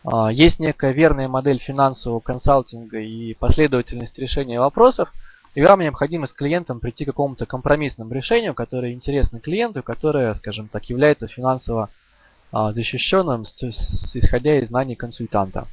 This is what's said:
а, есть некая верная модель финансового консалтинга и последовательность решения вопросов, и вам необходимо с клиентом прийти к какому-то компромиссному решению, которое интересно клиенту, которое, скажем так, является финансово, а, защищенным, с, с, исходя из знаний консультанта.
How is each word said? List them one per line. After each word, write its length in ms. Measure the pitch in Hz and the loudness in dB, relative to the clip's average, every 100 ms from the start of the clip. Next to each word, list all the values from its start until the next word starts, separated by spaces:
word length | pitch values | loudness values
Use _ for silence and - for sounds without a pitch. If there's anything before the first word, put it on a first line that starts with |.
а, 280 | - 117 110 | -2 0 0
есть 260 | 120 165 - | 6 6 6
некая 320 | 160 - 135 | -4 -2 -2
верная 360 | 135 160 139 131 | 4 4 4 -2
модель 300 | 131 139 131 | -2 0 -2
финансового 640 | - 135 135 127 127 117 | -2 0 0 0 -6 -6
консалтинга 800 | - 85 - 139 120 117 113 113 | -6 0 4 4 2 -16 -12 -10
и 340 | 110 113 113 | -8 -10 -10
последовательность 840 | 110 123 - 151 127 - 123 123 - | 0 4 6 6 2 -2 -8 -10 -10
решения 400 | 131 143 131 120 | -4 -4 -2 0
вопросов, 540 | 135 208 247 254 - - - _ _ | 0 6 4 4 -4 -6 -16 _ _
и 80 | - | 4
вам 180 | 160 196 | 6 6
необходимо 460 | 160 - 156 170 139 | 4 -2 -4 -2 -6
с 60 | |
клиентом 480 | - 143 175 175 123 | -6 -2 -2 -4 -8
прийти 240 | 120 - | -8 -6
к 40 | 139 | -6
какому-то 380 | - 143 127 113 | -4 -4 -4 -8
компромиссному 640 | 131 143 147 143 - 113 | -4 0 0 0 -8 -10
решению, 420 | 131 - 233 214 | -8 0 0 0
которое 380 | 135 117 127 123 | -6 -8 -6 -6
интересно 480 | 123 - 139 131 - | -6 -4 0 0 -2
клиенту, 420 | - 190 233 196 | -6 -4 -4 -6
которое, 520 | - 117 156 147 120 | -10 -4 -2 0 0
скажем 340 | 104 - 107 107 | -4 -8 -12 -10
так, 160 | 107 - | -10 -6
является 380 | 123 147 147 110 | 2 2 2 -4
финансово, 600 | - 127 127 - 113 104 _ _ _ _ _ _ | -4 -2 -2 -4 -4 -6 _ _ _ _ _ _
а, 200 | 117 107 | -2 -2
защищенным, 720 | 110 110 127 - 190 175 120 | -2 -6 -4 0 0 0 -4
с, 180 | 110 - | -8 -10
с, 540 | 123 - - - - 123 | -10 -6 -4 -4 -4 4
исходя 420 | - 123 143 147 | 4 4 2 2
из 100 | 113 | 0
знаний 280 | 123 135 117 | -4 -4 -8
консультанта. 680 | 120 - 113 104 95 - - | -12 -10 -4 -2 -2 -6 -10